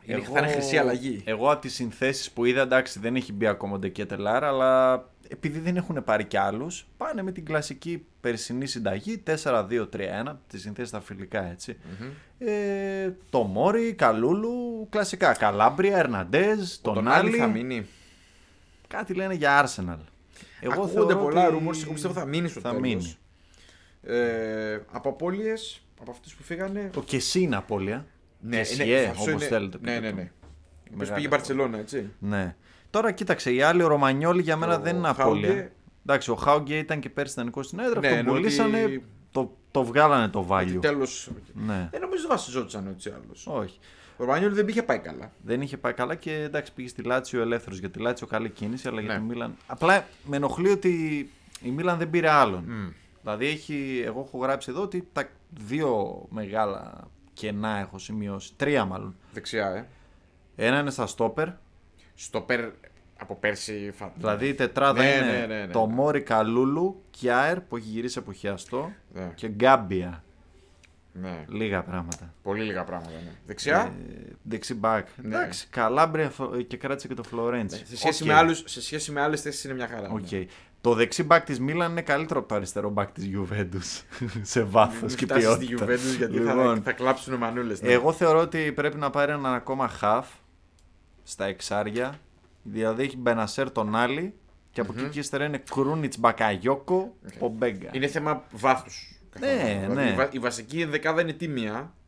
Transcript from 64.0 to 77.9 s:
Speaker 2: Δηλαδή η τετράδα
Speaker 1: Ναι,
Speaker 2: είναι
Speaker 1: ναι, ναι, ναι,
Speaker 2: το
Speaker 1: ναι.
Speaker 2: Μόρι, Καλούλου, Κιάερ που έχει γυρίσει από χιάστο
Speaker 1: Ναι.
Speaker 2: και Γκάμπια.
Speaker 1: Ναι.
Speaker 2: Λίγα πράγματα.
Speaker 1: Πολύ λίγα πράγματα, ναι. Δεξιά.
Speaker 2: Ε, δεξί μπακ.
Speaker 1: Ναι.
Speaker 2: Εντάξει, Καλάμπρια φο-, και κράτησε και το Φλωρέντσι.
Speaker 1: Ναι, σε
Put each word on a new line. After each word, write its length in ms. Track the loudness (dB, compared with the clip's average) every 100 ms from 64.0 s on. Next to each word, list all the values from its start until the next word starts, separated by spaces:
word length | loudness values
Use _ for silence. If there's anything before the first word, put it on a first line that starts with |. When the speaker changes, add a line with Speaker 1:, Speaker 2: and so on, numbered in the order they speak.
| -14 -4
Speaker 2:
Δηλαδή 320 | -2 0 0
η 60 |
τετράδα 500 | 0 0 4 4 6
Speaker 1:
Ναι, 60 | 6
Speaker 2:
είναι 160 | 6 2 0
Speaker 1:
ναι, 60 | -2 -4
ναι, 100 | -2
ναι, 60 |
Speaker 2:
το 140 | 2 2
Speaker 1:
ναι. 80 |
Speaker 2:
Μόρι, 280 | 2 2 2
Καλούλου, 800 | 2 2 4 4 2 2 -2 -4 -18
Κιάερ 500 | -4 2 4 4 0
που 160 | -4 -10
έχει 100 | -8
γυρίσει 300 | -6 -4 -6
από 120 | -10
χιάστο 580 | -8 -6 -6 -6 -6 -6 -10 _
Speaker 1:
Ναι. 180 | -10 -10 -8
Speaker 2:
και 120 | -8
Γκάμπια. 760 | 4 8 8 6 -2 -2 -8 -16 _ -20 -20 _ _ -20 _ _
Speaker 1:
Ναι. 320 | -12 -10 -10 -8
Speaker 2:
Λίγα 360 | -4 -2 -2
πράγματα. 500 | -2 -6 -6 -8 -12 -12
Speaker 1:
Πολύ 200 | -6 -4
λίγα 200 | -2 -4
πράγματα, 280 | -6 -8 -10 -14 -14
ναι. 60 | -18 -14
Δεξιά. 480 | -6 0 2 0 -6 -14
Speaker 2:
Ε, 240 | -16 -18 -16
δεξί 300 | -8 -8 -6
μπακ. 340 | -2 2 2 -2 -10
Speaker 1:
Ναι. 140 | -6 -4
Speaker 2:
Εντάξει, 320 | -4 -6 -8
Καλάμπρια 600 | -2 0 4 2 2 -2
φο-, 320 | -4 -6 -4 -6
και 100 | -8
κράτησε 300 | -6 -6 -6
και 60 |
το 100 | -10
Φλωρέντσι. 560 | -6 -2 0 0 -4 -6
Speaker 1:
Ναι, 60 |
σε 120 | -12